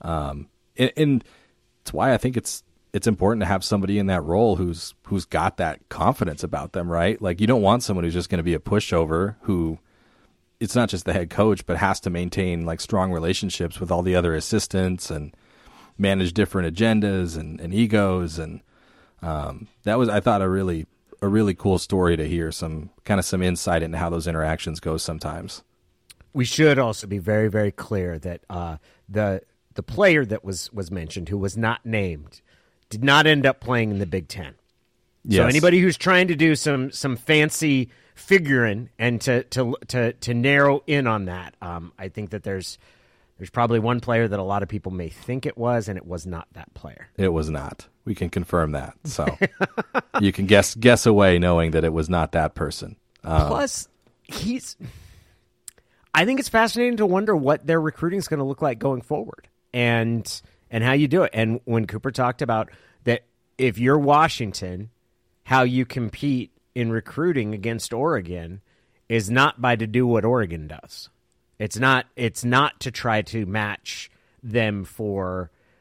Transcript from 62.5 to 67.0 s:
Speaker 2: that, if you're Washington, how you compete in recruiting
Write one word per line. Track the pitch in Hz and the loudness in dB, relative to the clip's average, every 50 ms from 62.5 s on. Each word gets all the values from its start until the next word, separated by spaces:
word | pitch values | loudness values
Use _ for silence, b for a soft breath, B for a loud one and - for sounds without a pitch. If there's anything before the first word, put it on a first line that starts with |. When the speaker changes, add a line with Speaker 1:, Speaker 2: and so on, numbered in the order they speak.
| 117 110 110 - b b b b b b b | 0 -2 -2 -4 b b b b b b b
Speaker 2:
that, | 123 117 117 - _ _ _ _ _ _ - | 0 0 0 -2 _ _ _ _ _ _ 0
if | 127 127 98 104 | 0 0 0 2
you're | 120 127 139 156 | 2 4 4 4
Washington, | 143 139 147 147 160 156 - - 123 104 92 - - 92 90 90 104 113 _ _ _ _ _ _ _ _ _ _ _ | 4 4 6 6 4 4 2 -4 -6 -8 -8 -8 -10 -10 -10 -10 -12 -14 _ _ _ _ _ _ _ _ _ _ _
how | - 131 131 127 | 2 4 4 4
you | 127 123 127 127 | 4 2 0 -2
compete | 120 - 131 120 107 - - - 143 139 127 107 - _ _ _ _ _ | -2 -4 -6 -6 -6 -6 -6 -4 -2 -2 -2 -4 -8 _ _ _ _ _
in | 123 120 113 | -4 -4 -2
recruiting | 113 113 | -2 -4